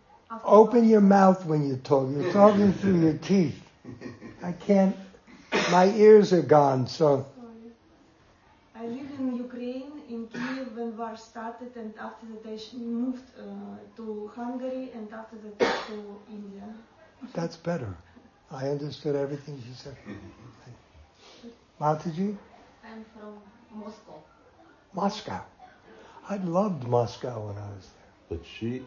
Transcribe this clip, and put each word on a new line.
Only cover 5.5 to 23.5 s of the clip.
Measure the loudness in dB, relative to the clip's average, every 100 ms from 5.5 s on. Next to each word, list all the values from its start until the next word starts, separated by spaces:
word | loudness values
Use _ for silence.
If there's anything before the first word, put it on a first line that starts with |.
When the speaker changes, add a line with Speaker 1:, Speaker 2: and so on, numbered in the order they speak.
| -4 2
Speaker 2:
My | 4 4
ears | 8 10 10 8
are | 2
gone, | 6 6 6 2 -2
so. | 0 2 2 -2 -16
Speaker 1:
Sorry. | -20 -20 -20 -20 _ _ _ _ _ _ _ _ _ -14
I | -12
live | -10 -12 -8
in | -6 -6
Ukraine, | -8 -10 -10 -10 -12 -16 -14
in | -12 -12
Kyiv, | -10 -8 -8 -10 -10
when | -10 -10
war | -10 -12
started, | -16 -14 -14 -14 -16 -14
and | -14 -14
after | -16 -16 -18
that | -16 -14
I | -14
sh-, | -14
moved, | -12 -8 -4 -4 -8 -14 -20
uh, | -16 -14 -16 -18 -20 -14
to | -12 -12 -12
Hungary, | -12 -10 -8 -8 -8 -10
and | -14 -14
after | -16 -18 -18
that | -14 -2 -2 -2 -10
to | -14 -14 -18 -18
India. | -16 -16 -16 -18 -20 -20 _ -20 _ -14
Speaker 2:
That's | -8 -8 -8
better. | -8 -8 -8 -14 _ _ _ _ _
I | -8 -6
understood | -6 -8 -8 -6 -4
everything | -4 -8 -12 -16 -16
you |
said. | -18 -20 -18 -18 -18 -20 -20 -20 -20 -20 -20 _ -20 _ _ -20 -20 -20 -20 _ -6
Mataji? | -4 -2 -6 -6 -6 -8 -16 -20 _ _
Speaker 3:
I'm | -20 -20 -20
from | -20 -20 -20 -20